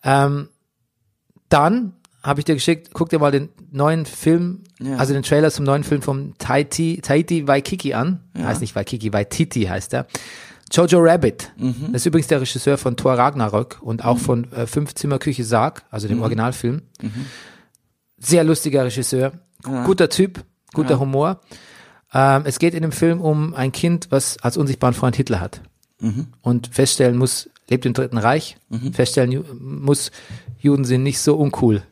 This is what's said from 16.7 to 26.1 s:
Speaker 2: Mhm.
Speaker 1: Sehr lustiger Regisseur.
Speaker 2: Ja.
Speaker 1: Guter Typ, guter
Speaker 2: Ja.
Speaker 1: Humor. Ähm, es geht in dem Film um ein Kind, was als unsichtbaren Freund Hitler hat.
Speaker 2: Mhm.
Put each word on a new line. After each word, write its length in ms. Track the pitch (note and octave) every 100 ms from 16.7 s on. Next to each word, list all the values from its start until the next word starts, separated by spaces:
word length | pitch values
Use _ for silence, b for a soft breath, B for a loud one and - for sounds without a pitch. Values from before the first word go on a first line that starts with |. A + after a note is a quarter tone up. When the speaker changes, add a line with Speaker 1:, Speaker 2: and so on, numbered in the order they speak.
| D3 - -
Speaker 2:
Mhm. 260 | A2 A2 C3+ B B B B _ _ _ _ _
Speaker 1:
Sehr 260 | B2 E3+
lustiger 400 | D#3 D#3 D#3 C3+
Regisseur. 480 | B2+ A2+ A#2+ B2+ C3+ E3 _ _
Speaker 2:
Ja. 200 | C3 C3
Speaker 1:
Guter 240 | B2 F#3 D#3+
Typ, 340 | - F#3+ F3+ - _ _
guter 200 | - D3
Speaker 2:
Ja. 40 | C#3
Speaker 1:
Humor. 420 | C#3 C3+ D#3 F#3 B B B B B B B
Ähm, 300 | C3+ C3+ C3+ D3
es 120 | -
geht 160 | E3+
in 80 | E3+
dem 100 | D#3+
Film 280 | - E3 E3+
um 340 | D#3+ D3+ D#3
ein 160 | E3 C3
Kind, 380 | - E3+ E3+ -
was 280 | C3+ - -
als 140 | A#2+ -
unsichtbaren 380 | C#3 B2+ B2
Freund 200 | B2 B2+ -
Hitler 240 | - G2+
hat. 200 | F2+ - - _ _ _
Speaker 2:
Mhm. 260 | A2